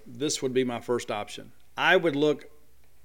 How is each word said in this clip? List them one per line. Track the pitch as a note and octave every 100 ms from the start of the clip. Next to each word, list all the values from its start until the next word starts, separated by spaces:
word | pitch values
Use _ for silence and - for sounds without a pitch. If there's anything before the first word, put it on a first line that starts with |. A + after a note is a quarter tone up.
this | - A#2+ D3 -
would | C3+
be | B2+
my | B2 A#2
first | - A#2+ -
option. | G#2+ G#2 - - - -
I | - D3+ F3+
would | E3
look | C#3+ D3+ C#3+ - - - - - -